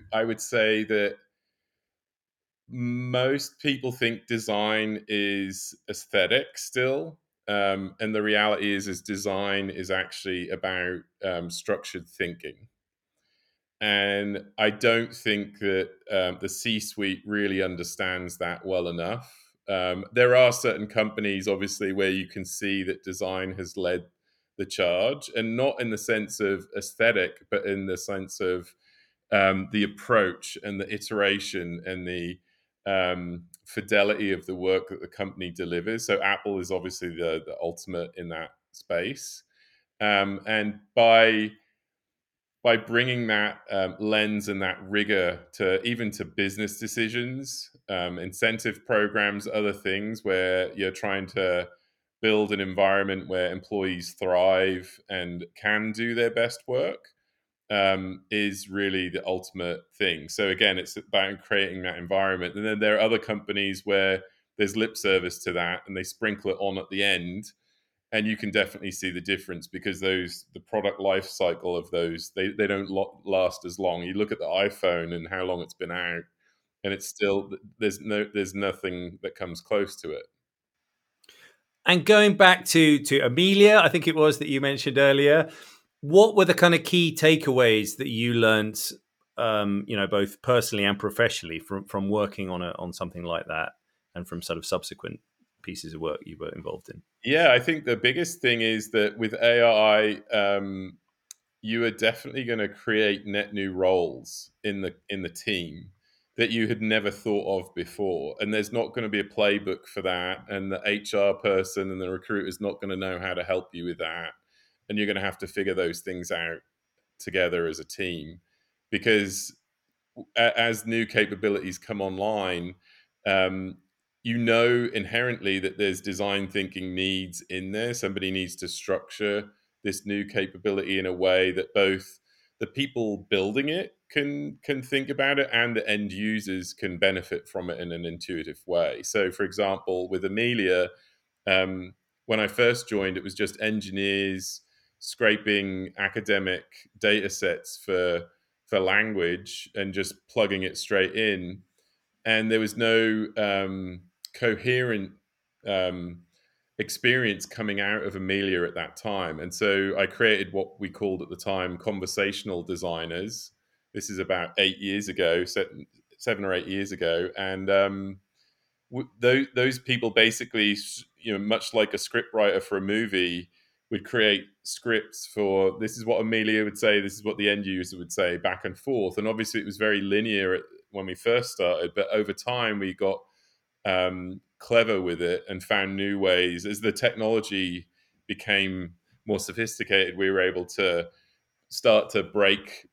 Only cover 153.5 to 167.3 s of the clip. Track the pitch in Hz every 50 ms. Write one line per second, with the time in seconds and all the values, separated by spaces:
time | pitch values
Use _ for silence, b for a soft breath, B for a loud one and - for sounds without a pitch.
153.5 | 98 98 98 95 95 95 92 90 90 90 - _ _ _ _ - - - 123 113
154.5 | 107 104 - 123 123 127 127 120 110 101 95 92 - _ _ _ _ _ _ _
155.5 | _ _ - 101 98 95 92 90 90 90 87 87 87 87 _ _ _ _ _ _
156.5 | _ _ _ _ _ - - - - - - 120 123 131 120 107 101 - - -
157.5 | - 117 110 104 101 101 98 101 107 110 - 101 95 95 92 92 98 98 98 98
158.5 | 90 87 87 - - 87 80 - - - - 107 101 95 90 80 78 76 87 92
159.5 | 90 - 107 101 98 98 98 98 95 98 98 92 - - 117 110 107 95 98 87
160.5 | 98 98 92 - - - 101 95 - - 104 98 92 87 80 - 92 - - 101
161.5 | 98 95 90 90 90 87 - 113 104 95 92 90 - 107 98 101 98 - - 104
162.5 | 90 87 82 - 90 82 90 85 82 82 82 82 82 90 98 113 127 - - -
163.5 | _ _ _ _ _ _ _ _ - 104 - 107 101 92 90 90 92 90 85 85
164.5 | - 104 98 98 92 - 101 98 98 104 101 - - 98 90 82 85 87 90 -
165.5 | - 98 90 - 85 76 69 _ _ _ _ _ _ _ - 120 107 98 98 95
166.5 | 90 90 - 90 95 98 98 98 95 82 87 82 85 85 90 87